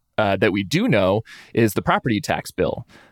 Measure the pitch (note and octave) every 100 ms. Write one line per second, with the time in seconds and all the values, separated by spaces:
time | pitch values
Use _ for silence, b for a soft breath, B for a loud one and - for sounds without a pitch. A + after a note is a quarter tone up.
0 | _ - G#2+ G2 A2 G2 F#2+ E3 A#3+ A2+
1 | F#2 G#2 - B B B A2+ A2 - G3
2 | C#3+ G#2 - D#2+ - - E2+ - - b
3 | b